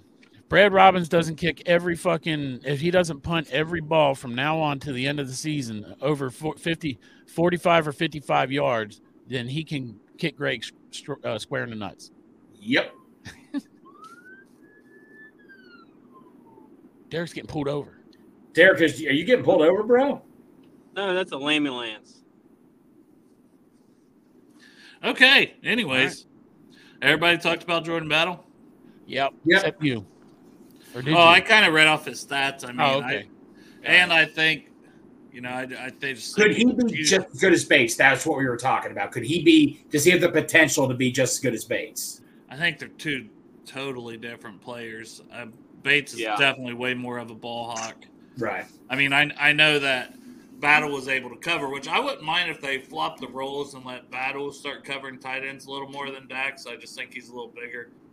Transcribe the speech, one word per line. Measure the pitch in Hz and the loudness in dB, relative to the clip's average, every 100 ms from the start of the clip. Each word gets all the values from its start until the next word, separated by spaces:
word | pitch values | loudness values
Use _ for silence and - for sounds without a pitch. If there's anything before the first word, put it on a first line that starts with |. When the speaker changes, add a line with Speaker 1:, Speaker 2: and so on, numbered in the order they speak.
| _ _ _ | _ _ _
Speaker 1:
If | - - | -20 0
Brad | 165 202 | 4 6
Robbins | 190 190 185 165 | 8 8 6 2
doesn't | 170 160 156 | 0 0 -2
kick | 170 143 175 | -4 -2 0
every | 175 175 160 | 2 0 -2
fucking, | 180 165 170 151 139 120 | -2 -2 -2 -4 -4 -6
if | 131 139 | -6 -2
he | 175 | 2
doesn't | 180 165 143 | 2 2 -4
punt | 165 165 143 | -4 -4 -2
every | 139 160 170 | -2 -2 -4
ball | 151 160 143 | 0 2 2
from | 135 127 | 0 -6
now | 120 147 160 | -4 -2 0
on | 151 139 | -2 -2
to | 143 | -6
the | 123 139 | -4 -2
end | 147 | -4
of | 131 | -6
the | |
season | 131 156 147 117 107 92 101 | -6 -4 -4 -4 -8 -12 -6
over | 135 143 131 | -2 -2 -4
fo-, | - 156 | -8 -8
fifty, | - 170 165 156 110 _ - _ | -6 -6 -4 -6 -8 _ -20 _
forty-five | - 175 175 175 170 151 | 0 2 2 4 4 2
or | |
fifty-five | - 165 151 - 147 135 | -2 -4 -4 -2 0 0
yards, | 139 139 117 104 - _ _ 117 | 0 0 0 -4 -12 _ _ -10
then | 127 120 | -8 -6
he | 151 | -8
can | 156 147 120 104 _ - | -6 -8 -8 -14 _ -8
kick | 165 - | -8 -4
Greg | 139 120 | -4 -4
s-, | - - _ | -8 -16 _
str-, | - - 135 | -16 -12 -10
uh, | 120 107 | -6 -8
square | - 135 | -6 -8
in | 120 | -6
the | 110 | -8
nuts. | 95 - - _ _ _ _ _ | -12 -14 -20 _ _ _ _ _
Speaker 2:
Yep. | 104 147 - - _ _ - - - | -2 -2 -2 -8 _ _ -20 -20 -12
Speaker 1:
<laughs> | 294 - _ 1077 1077 1077 1077 1077 1077 1077 _ - _ _ 880 906 880 880 807 807 1077 1077 1077 1077 _ _ 1047 - - - - - - - _ _ | -12 -12 _ -20 -20 -20 -20 -20 -20 -20 _ -20 _ _ -20 -20 -20 -20 _ -20 -20 -20 -20 -20 _ _ -20 -20 -20 -20 -20 -20 -20 -20 _ _
Derek's | 156 170 | -8 -8
getting | 147 110 | -12 -10
pulled | 156 139 | -6 -4
over. | 147 120 - - - - _ - | -4 -8 -16 -20 -20 -20 _ -2
Speaker 2:
Derek, | 156 185 180 | 6 6 6
is, | 156 131 | 2 2
are | 147 | -2
you | 143 | 0
getting | 180 247 | 2 2
pulled | 139 185 | 4 4
over, | 156 196 | 4 4
bro? | 220 240 277 - - - _ - - - _ 190 | 4 4 4 -2 -10 -20 _ -20 -20 -20 _ -6
Speaker 3:
No, | 196 | -2
that's | 180 190 | -2 -2
a | 143 | -4
lammy | 147 151 143 | -2 0 0
lance. | 123 117 107 - _ _ _ _ _ _ _ _ _ _ _ _ _ _ _ _ _ _ _ _ _ _ _ _ _ - - - - | -4 -10 -12 -18 _ _ _ _ _ _ _ _ _ _ _ _ _ _ _ _ _ _ _ _ _ _ _ _ _ -20 -20 -20 -8
Speaker 4:
Okay. | 214 247 254 269 160 - | -4 6 8 8 4 -2
Anyways, | 156 226 156 131 135 - - | -4 -2 0 2 0 -2 -16
Speaker 1:
All | _ _ _ _ - | _ _ _ _ -20
right. | - - | -20 -2
Speaker 4:
everybody | 135 156 170 165 | 2 4 4 2
talked | 165 165 | 0 -2
about | - 170 | -2 -4
Jordan | 160 165 156 | -2 -4 -2
Battle? | 156 175 175 - _ - - - - - | 0 0 -4 -14 _ -20 -20 -20 -20 -8
Speaker 1:
Yep. | 127 135 - | -4 -4 -2
Speaker 2:
Yep. | 160 196 | 2 4
Speaker 1:
Except | 160 - | 4 0
you. | 151 113 92 _ - _ - - - - - | -2 -2 -8 _ -20 _ -20 -20 -20 -20 -16
Or | 123 | -8
did | 135 | 0
Speaker 4:
Oh, | 165 | 6
Speaker 1:
you? | |
Speaker 4:
I | 170 180 | 8 8
kinda | 202 220 185 | 6 4 6
read | 156 156 | 6 4
off | 151 | 4
his | 139 120 | -2 -12
stats. | - 139 139 135 | -8 -4 -4 -6
I | 123 | -8
mean, | 123 | 0
Speaker 1:
Oh, | 143 135 | 0 0
okay. | 131 101 101 - - - - - | -2 -6 -10 -20 -20 -20 -20 -10
Speaker 4:
I, | - | 4
and | 175 175 | 4 6
I | 165 151 | 4 2
think, | 160 160 147 - _ - - - - - | 2 0 0 -6 _ -20 -20 -20 -20 -20
you | 120 | -14
know, | 123 | -10
I, | 127 | -8
I, | 127 120 127 - | -8 -10 -12 -8
they | 139 | -8
just | 120 - - | -8 -4 2
Speaker 2:
Could | 208 | 4
he | - 247 | 4 2
be | - 233 | 2 -2
Speaker 4:
huge | 156 151 | -2 2
Speaker 2:
just | 190 - | 2 0
as | - | 0
good | 185 | 4
as | 156 | 4
Bates? | - 147 117 - | 6 4 4 4
That's | 139 131 156 | 4 4 0
what | 135 | -2
we | 131 | -2
were | 117 | -2
talking | 127 - - | -2 -2 -4
about. | 104 101 | -8 -8
Could | 127 | -6
he | 131 170 | -4 2
be, | 160 156 139 - - | 6 6 6 0 -6
does | 151 | 0
he | 165 | 4
have | 180 | 4
the | 175 | 2
potential | 156 - 165 147 151 131 | 0 2 4 4 2 0
to | |
be | 123 127 | 0 0
just | 127 127 | 0 -2
as | - | -2
good | 127 | -4
as | 110 | -4
Bates? | - 101 - - - - - - - | -4 -6 -6 -10 -12 -14 -20 -20 -20
Speaker 4:
I | 135 | -6
think | 170 151 | -4 -4
they're | 120 | -10
two | - 156 131 107 - - - - | -10 -6 -6 -8 -20 -20 -20 -18
totally | 135 139 123 117 113 | -12 -10 -10 -12 -14
different | 120 117 117 92 | -14 -16 -18 -18
players. | 127 120 113 113 113 - - | -16 -14 -12 -14 -16 -20 -18
Uh, | 117 117 110 - - | -16 -16 -20 -20 -6
Bates | 139 143 127 | 0 0 0
is | 117 | -6
Speaker 3:
Yeah. | 110 107 | -4 0
Speaker 4:
definitely | 139 127 123 | 0 0 -6
way | 120 127 | -6 -4
more | 123 123 120 | -4 -8 -10
of | 113 | -12
a | |
ball | 113 117 117 117 | -14 -10 -8 -8
hawk. | 113 113 110 - - - 131 | -8 -10 -12 -20 -20 -20 -8
Speaker 2:
Right. | 110 92 - - - | -6 -6 -10 -18 -6
Speaker 4:
I | |
mean, | 131 139 | -2 2
I, | 139 147 - | 2 0 0
I | 147 | 0
know | 151 151 147 | 4 4 4
that | 139 127 120 - - - - 127 | 0 -2 -6 -16 -20 -20 -20 -4
Battle | 147 151 151 | 2 2 2
was | 139 131 | -4 -4
able | 131 123 | -4 -6
to | 113 | -8
cover, | 165 165 139 | -6 -4 -4
which | 139 156 | -8 -4
I | 190 | -4
wouldn't | 277 - | -4 -6
mind | 156 175 170 | -4 -2 -2
if | 151 | -6
they | 139 131 | -6 -6
flopped | 131 156 156 - | -8 -6 -6 -8
the | 127 | -12
roles | 127 135 139 143 | -10 -8 -8 -10
and | 131 | -14
let | 127 123 - | -16 -16 -14
Battle | 123 131 139 143 | -8 -8 -6 -10
start | 135 143 127 | -10 -12 -12
covering | - 139 135 127 | -10 -10 -10 -14
tight | 131 131 | -10 -8
ends | 135 135 135 | -10 -12 -14
a | |
little | 139 135 | -12 -12
more | 139 139 | -12 -12
than | 135 131 | -12 -12
Dax. | 131 135 - 123 | -8 -8 -8 -14
I | 117 | -16
just | 113 | -16
think | 131 123 | -16 -14
he's | 127 113 | -16 -16
a | |
little | 123 117 | -16 -16
bigger. | 117 120 120 117 - _ | -14 -14 -14 -16 -20 _